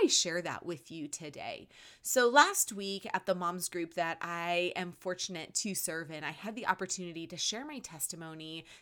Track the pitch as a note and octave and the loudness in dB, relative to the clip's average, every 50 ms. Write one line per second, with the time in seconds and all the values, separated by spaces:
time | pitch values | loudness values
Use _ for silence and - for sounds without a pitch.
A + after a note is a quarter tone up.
0 | A4 D#4 - - - F3+ D#3+ F3 E3+ D#3+ B2+ - - - F3 C#3 - - D#3+ E3+ | 8 8 6 6 4 2 0 -2 -2 -2 -4 -4 -4 -6 -6 -6 -8 -10 -10 -8
1 | D3 D3 - - E3 D3+ - - - A2+ - - - - - - - - - - | -8 -6 -6 -8 -8 -8 -10 -8 -8 -6 -8 -8 -10 -16 -20 -20 -20 -20 -18 -10
2 | - - - C4 B3 A#3+ A#3+ C#4+ D4+ F#4 G4+ - - - G#3+ G3 G3+ G3 G3 G3 | -4 2 4 6 6 8 10 10 10 10 8 2 0 0 -2 -6 -4 -4 -4 -4
3 | - - - F#3 - - F#3 F3+ F3+ F3 F3 F#3 E3+ - - F3+ E3+ E3 E3 F3+ | -4 -2 -4 0 2 2 0 2 2 -2 -2 -2 -4 -4 -4 -4 -4 -4 -2 -2
4 | E3+ E3 E3 E3 - E3+ E3+ E3+ E3+ F3 F3 F3 F3+ F3+ - - F#3 F3 E3+ - | -2 -2 -2 -4 -6 -6 -4 -2 0 0 2 2 2 2 0 -2 -4 -6 -6 -8
5 | - F#3 F3+ F3 - - F#3 E3 D#3+ - - - - G#3+ F#3+ - - - D#3+ D#3+ | -6 -4 -4 -4 -4 -6 -6 -8 -8 -4 -4 -2 -2 -2 -2 -2 -2 -2 -4 -4
6 | E3 C#3+ D#3+ D3+ D3+ D3 D#3 - - G#3+ A3+ A#3+ G#3 - F#3+ F#3 F#3+ F#3 - - | -6 -8 -8 -8 -6 -6 -6 -8 -8 -10 -8 -4 0 0 0 0 0 -4 -4 -4
7 | F3+ F3 E3 E3 E3 E3 F3+ D#3+ - - - A3 C4+ D4+ D4+ C4 - - - D3+ | -6 -6 -8 -8 -8 -8 -6 -4 -2 -2 -2 -4 -6 -10 -10 -12 -12 -12 -8 -6
8 | - - - E3 E3 D#3+ D#3+ D#3+ D#3+ D#3 D#3+ E3 D#3+ - - - | -6 -6 -6 -8 -12 -12 -12 -12 -12 -12 -12 -12 -12 -14 -18 -6